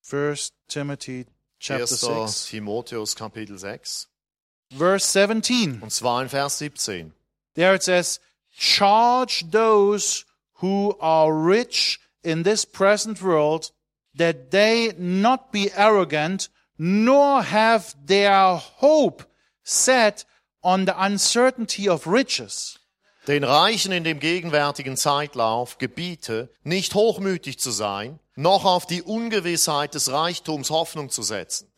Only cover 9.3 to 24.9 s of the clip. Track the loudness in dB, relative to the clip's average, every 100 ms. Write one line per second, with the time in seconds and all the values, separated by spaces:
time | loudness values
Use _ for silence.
9.3 | -6 -2 2 4 4 4 2 -2 -4 -8
10.3 | _ _ _ -2 0 0 -2 0 4 4
11.3 | 2 2 2 0 -2 -2 -4 _ _ -4
12.3 | -2 0 0 -2 0 2 2 0 -4 0
13.3 | 2 2 0 -6 _ _ _ _ 0 0
14.3 | 0 -2 2 4 4 0 -4 -2 2 2
15.3 | 2 -2 -4 -2 4 4 6 2 0 -2
16.3 | -4 -8 _ _ _ 0 2 4 6 6
17.3 | 4 2 2 4 2 0 -20 0 4 6
18.3 | 6 4 2 -6 _ 4 6 4 -2 -20
19.3 | _ _ _ -6 -2 2 4 4 0 -20
20.3 | _ _ _ 0 2 0 0 -2 0 0
21.3 | 2 2 0 -8 -4 0 0 0 0 0
22.3 | -4 -8 -12 -12 -14 _ _ _ _ -4
23.3 | -2 2 4 4 2 -2 -2 -4 -4 -2
24.3 | -2 0 0 0 -4 -8